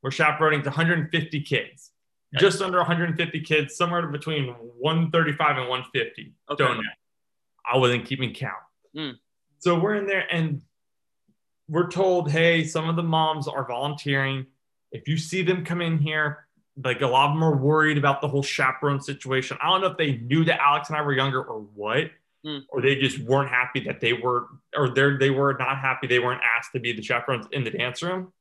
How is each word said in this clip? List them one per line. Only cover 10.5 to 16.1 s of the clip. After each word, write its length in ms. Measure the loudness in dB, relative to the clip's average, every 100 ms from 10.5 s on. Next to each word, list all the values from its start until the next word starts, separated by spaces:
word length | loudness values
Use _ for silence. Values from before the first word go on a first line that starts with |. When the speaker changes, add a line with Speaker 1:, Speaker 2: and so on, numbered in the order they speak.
| -2 -8 _ _ _ _ _ _ _ _ _ _
Speaker 1:
we're 200 | 0 0
told, 420 | 2 2 2 2
"Hey, 320 | 2 4 4
some 240 | 0 -2 -2
of 80 | -2
the 60 |
moms 420 | 0 2 2 0 -4
are 180 | -6 -4
volunteering. 800 | -4 -4 -4 -2 0 0 -2 -8 _ _ _ _
If 160 | -12 -4
you 100 | -4
see 260 | -2 -2
them 220 | 0 0
come 160 | -2 -4
in 180 | 0 0
here," 500 | 0